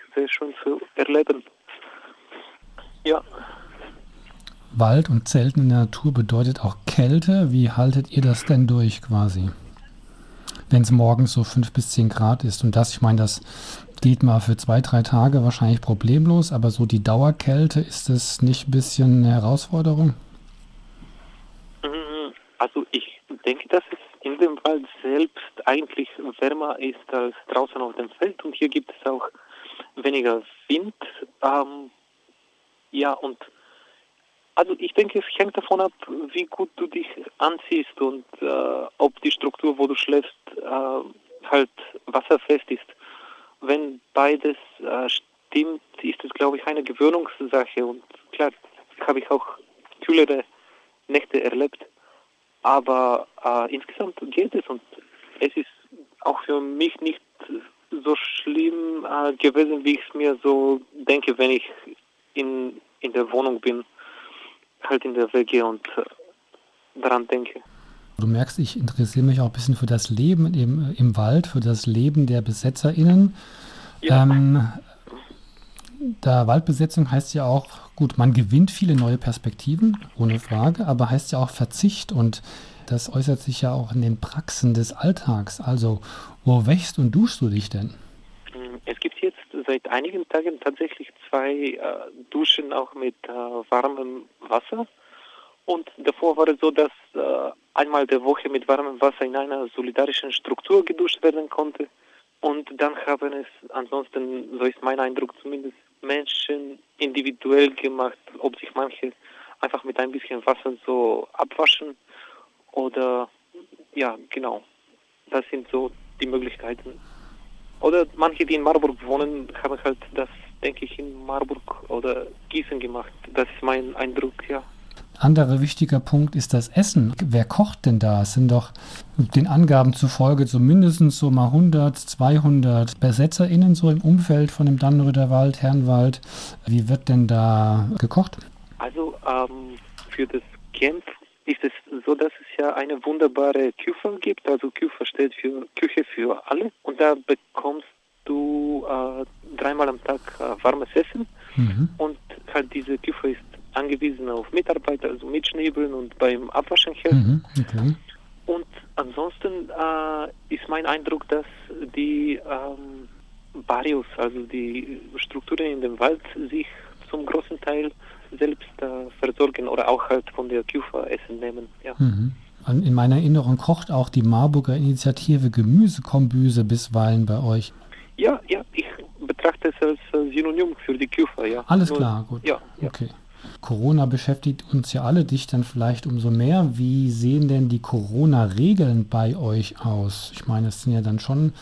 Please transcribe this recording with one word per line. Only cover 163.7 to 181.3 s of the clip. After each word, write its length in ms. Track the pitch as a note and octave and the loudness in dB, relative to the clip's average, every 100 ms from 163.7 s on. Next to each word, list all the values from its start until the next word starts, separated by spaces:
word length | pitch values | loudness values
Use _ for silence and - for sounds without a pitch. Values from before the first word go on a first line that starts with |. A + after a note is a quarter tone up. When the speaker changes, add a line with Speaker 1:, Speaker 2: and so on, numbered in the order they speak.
| B2 D3 C#3+ A#2+ - | -4 -2 -4 -4 -6
Speaker 1:
also 220 | A#2+ B2 | -6 -6
die 580 | A#2 B2+ A#2+ A#2+ B2+ B2+ - C3+ | -10 -8 -8 -8 -10 -14 -14 -12
Strukturen 480 | - C3+ - D#3+ D#3+ | -12 -12 -8 -4 -4
in 140 | C#3 | -4
dem 180 | B2+ A2+ | -6 0
Wald, 220 | B2+ D#3+ - - C#3 | 0 0 -6 -12 -8
sich 160 | D#3 - - - - - | -8 -8 -14 -20 -20 -12
zum 160 | D#3 C#3+ | -10 -4
großen 360 | D#3+ - D#3+ | -4 -4 -10
Teil 300 | - D3 D3+ - - - - C3+ | -6 -4 -6 -8 -20 -20 -18 -4
selbst, 300 | D3+ D3+ - - | -4 -4 -12 -12
äh, 340 | C3+ B2+ B2+ - | -10 -10 -12 -6
versorgen 480 | C3 - C#3 C3 B2+ | -4 0 0 -2 -6
oder 200 | B2 A#2 | -2 0
auch 220 | B2 - | 0 0
halt 180 | B2+ - | -4 -4
von 180 | - B2 | -10 -6
der 140 | B2 | -6
Küche 460 | A2+ C#3+ - C3 B2+ | -4 -6 -8 -8 -6
Essen 300 | A#2 - A#2 | -8 -10 -12
nehmen. 300 | A#2+ A#2+ A#2 - | -12 -12 -16 -16
Ja. 100 | C3+ B2 | -10 -2
Speaker 2:
Mhm. 320 | C3 G2+ B2 C3 - - - | 0 0 -4 -6 -16 -12 -2
An, 160 | B2+ | 0
in 140 | F3+ B2 | 2 2
meiner 220 | B2 C3+ | 4 4
Erinnerung 400 | D#3+ D#3 B2 B2+ | 4 4 4 0
kocht 340 | - E3 - | 0 -2 -2
auch 180 | C#3 B2 | -2 0
die 140 | C3 | 2
Marburger 520 | A2+ A#2 D3 D3 C3 C#3 | 4 4 4 2 0 0
Initiative 760 | C#3 C3 C#3 B2 - C#3+ C3 | 0 0 0 0 2 2 2
Gemüsekombüse 1120 | A#2 A2 E3 G#3+ - - C#3 B2+ B2+ C3 A#2+ | 2 6 6 6 2 -2 2 2 4 2 4
bisweilen 640 | G#2+ A#2 - A2+ A2 A2+ G#2+ | 2 0 0 0 2 2 2
bei 120 | G#2+ | 0
euch. 340 | B2 A2+ - - - - - - | 0 -2 -4 -12 -20 -20 -18 0
Speaker 1:
Ja, 220 | G#4 C#4+ - | 0 0 -2
ja, 160 | F#4 - | -6 -6
ich 120 | - - - - - | -10 -10 -12 -20 -12
betrachte 500 | C#3 - E3+ - E3 | -8 -2 0 0 -2
es 180 | - D#3 | 0 0
als, 120 | D3+ - | 0 -2
äh, 200 | D#3 C#3+ | -2 -2
Synonym 420 | C3+ D#3 E3 F3 D#3 | -2 -2 0 -2 -4
für 140 | - C3 | -6 -4
die 100 | C3+ | -4
Küche, 400 | - D#3 | -2 -2